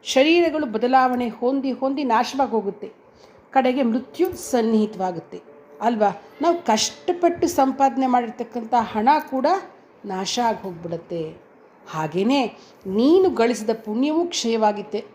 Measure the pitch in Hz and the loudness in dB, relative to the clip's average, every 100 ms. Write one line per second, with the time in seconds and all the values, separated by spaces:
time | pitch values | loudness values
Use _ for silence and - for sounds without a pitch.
0 | - 262 294 349 339 302 277 214 247 262 | 2 4 6 4 4 0 -4 -2 2 4
1 | 254 247 240 220 240 277 262 254 269 277 | 4 0 -4 -2 -2 0 -2 -2 -2 -2
2 | 269 269 240 269 254 220 196 196 - - | 0 2 0 -2 0 0 -4 -8 -16 -18
3 | _ _ - - _ 269 254 254 233 226 | _ _ -20 -20 _ 0 2 2 0 0
4 | - - 370 - - 247 226 220 208 185 | -4 -2 -2 -2 -2 0 2 2 0 -2
5 | 185 165 - - - - - - 233 226 | -6 -6 -12 -18 -20 -20 -20 -4 -2 2
6 | 202 175 - - 320 339 - 220 - - | 0 0 -16 -2 0 0 0 0 0 -4
7 | - 349 339 339 330 - 269 262 269 254 | -4 0 0 2 -2 2 0 2 0 2
8 | 262 247 233 - 226 240 220 247 220 214 | 2 0 0 -8 -10 -8 0 0 0 0
9 | 220 302 - 262 277 381 - - _ - | 2 2 0 -2 0 0 -4 -20 _ -18
10 | 202 185 185 - 233 208 190 170 170 165 | -10 -6 -4 -2 -2 -2 -8 -10 -10 -10
11 | - 170 156 165 - - - _ - 160 | -8 -8 -8 -12 -20 -20 -20 _ -12 -6
12 | 156 170 208 277 247 - - - 196 196 | -4 0 0 2 0 -6 -20 -16 -4 2
13 | 262 370 370 226 233 214 214 220 214 214 | 6 6 4 2 0 0 -4 -4 -4 -2
14 | 285 330 349 - 233 226 214 202 185 208 | 0 0 -2 -4 -2 2 2 0 -8 -10
15 | - | -10